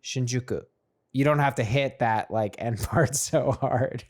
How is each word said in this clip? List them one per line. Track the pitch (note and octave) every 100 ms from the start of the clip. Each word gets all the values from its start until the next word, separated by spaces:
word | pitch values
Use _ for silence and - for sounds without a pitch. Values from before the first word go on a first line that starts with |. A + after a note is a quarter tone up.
Shinjuku. | - C3+ B2 B2 A#2+ F#2 - _ _ _ _
You | C3
don't | C#3 D3+
have | C#3+ C3+
to |
hit | A2+ C3 C3+ -
that, | A#2 A2 -
like, | G#2+ G#2+ -
<laughs> |
end | A#2 A2
part | G#2 - D#3 C#3+
so | - D#3 B2+
hard. | B2 C3+ B2 C3 -